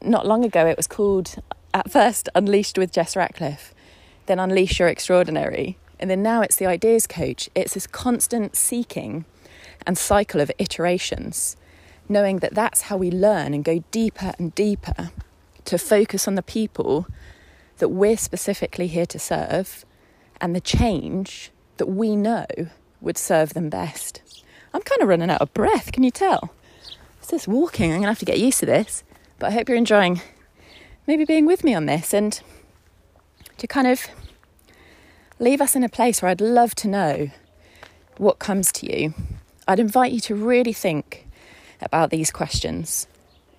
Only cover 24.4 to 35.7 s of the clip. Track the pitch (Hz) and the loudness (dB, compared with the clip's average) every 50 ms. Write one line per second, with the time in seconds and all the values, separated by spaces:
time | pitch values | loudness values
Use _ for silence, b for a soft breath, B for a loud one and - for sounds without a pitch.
24.4 | b b b b b b b 330 415 - 554 508 359 202 180 165 165 180 - - | b b b b b b b -8 -2 0 2 2 4 4 4 4 4 0 0 0
25.4 | - - - - 208 381 440 285 - - - 254 262 254 - - 392 381 311 - | 0 -2 0 0 2 2 2 2 0 -4 0 2 2 2 2 2 2 2 2 2
26.4 | - 170 - B B B B B B B B B B B B B - - - 311 | 0 -6 -14 B B B B B B B B B B B B B -8 -6 -6 -4
27.4 | - 185 208 254 330 330 - - 202 165 156 180 202 202 226 - - - - - | -2 0 0 0 0 0 0 0 0 0 2 0 0 0 -2 -2 -2 -2 0 2
28.4 | 208 262 254 - - 151 123 156 220 - - - - b b b b b b _ | 2 2 2 0 0 2 2 2 2 0 -6 -12 -12 b b b b b b _
29.4 | - - 202 233 220 - 247 233 233 220 214 208 190 175 180 170 B B B B | -4 -2 -2 -2 -2 0 0 2 4 4 6 6 6 4 2 -2 B B B B
30.4 | B _ _ B B B B B B B B B B - 302 302 311 294 320 320 | B _ _ B B B B B B B B B B 0 2 2 2 2 4 4
31.4 | 294 311 359 370 - 311 233 170 151 143 143 160 165 - - 202 208 214 208 - | 6 4 4 4 2 2 2 2 0 0 0 -2 0 0 0 0 0 0 -2 -6
32.4 | b b b b b b b b b b _ _ _ _ _ _ _ _ _ _ | b b b b b b b b b b _ _ _ _ _ _ _ _ _ _
33.4 | - - - - - - - 277 262 254 254 254 - - B B B B B B | -20 -20 -16 -14 -12 -4 -2 2 2 4 2 2 -2 -10 B B B B B B
34.4 | _ _ _ _ _ b b b b b b b b b b b b b b _ | _ _ _ _ _ b b b b b b b b b b b b b b _
35.4 | 240 240 277 269 277 277 | 2 2 4 4 2 2